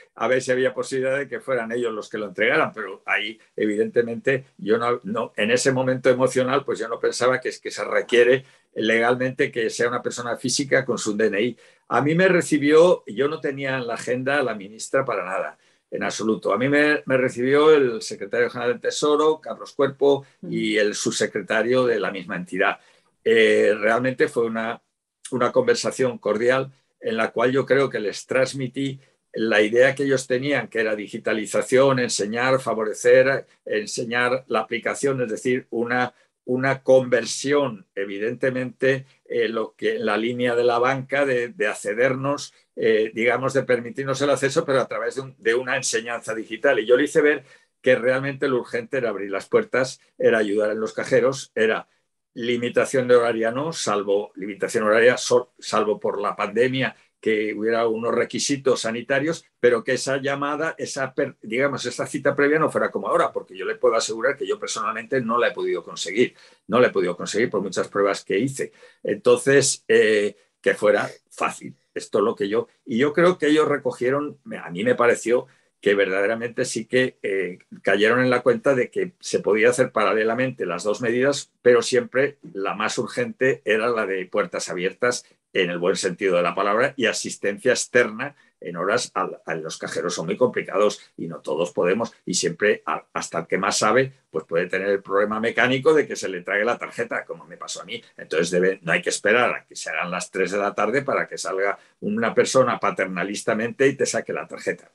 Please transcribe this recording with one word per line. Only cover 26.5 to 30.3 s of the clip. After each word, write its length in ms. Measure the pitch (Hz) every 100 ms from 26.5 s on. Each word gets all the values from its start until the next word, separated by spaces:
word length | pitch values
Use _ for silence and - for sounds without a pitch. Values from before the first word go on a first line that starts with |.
| 131 135 - _ _
en 160 | 120 113
la 140 | 110
cual 200 | - 120
yo 160 | 131 117
creo 200 | 131 131
que 120 | 113
les 260 | 101 - -
transmití 720 | 127 131 139 127 135 135 135 _ _ _
la 280 | - 113 107
idea 320 | 107 117 135
que 120 | 139 139
ellos 200 | 131
tenían, 440 | -